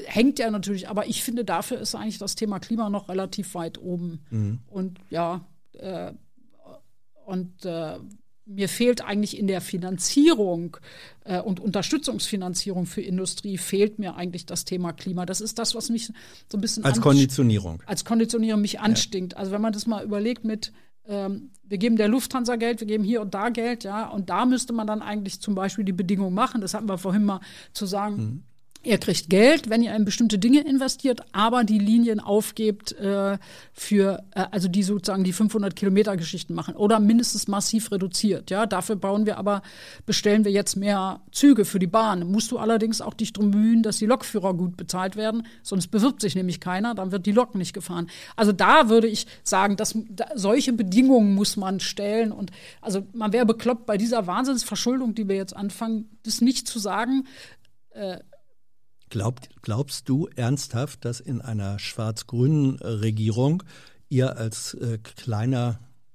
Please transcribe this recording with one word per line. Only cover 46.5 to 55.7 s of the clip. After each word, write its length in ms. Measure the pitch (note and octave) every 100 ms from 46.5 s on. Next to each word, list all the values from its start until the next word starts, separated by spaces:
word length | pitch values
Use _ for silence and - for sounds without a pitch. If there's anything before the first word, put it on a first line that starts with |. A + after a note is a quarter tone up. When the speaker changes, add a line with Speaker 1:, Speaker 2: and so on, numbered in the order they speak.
| E3
Speaker 1:
keiner, 360 | F3+ F#3 A#3 G#3
dann 160 | F#3
wird 160 | G3 G#3
die 60 |
Lok 200 | G#3+ A#3+
nicht 200 | G3 F3
gefahren. 360 | G3 - F3 E3+ - - -
Also 160 | G#3
da 380 | F#3+ F#3+ D4+ A#3
würde 160 | A3+ A3+
ich 220 | G#3+ - -
sagen, 320 | - F#3+ G3+ G3+
dass, 200 | G#3+ A3 G#3+
da, 160 | F#3+ A3+
solche 400 | C#4 G3 C4+ C4+
Bedingungen 640 | A#3 F#3+ G3+ C4 B3+ G3+ G3
muss 200 | G#3 G#3
man 240 | F#3+ F#3+
stellen 500 | - - G3+ A3 A3
und 180 | G#3+ F#3+ - - -
also 240 | - G3 G3
man 180 | A3+ G#3+
wäre 140 | A#3 A3+
bekloppt, 400 | A3 A#3 A#3 -
bei 140 | G#3
dieser 260 | A3+ A#3 F3+
Wahnsinnsverschuldung, 880 | G3 C4 B3 - G#3 A#3+ B3+ B3
die 140 | A3 G3
wir 60 | G3
jetzt 200 | F#3+ -
anfangen, 640 | G3+